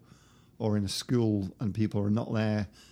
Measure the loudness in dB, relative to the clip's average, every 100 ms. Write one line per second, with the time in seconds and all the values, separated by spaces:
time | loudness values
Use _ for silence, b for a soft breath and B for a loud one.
0 | b b b b b -4 0 0 0 -6
1 | 0 2 2 2 -2 -4 -4 0 0 0
2 | 0 0 0 0 0 0 -2 b b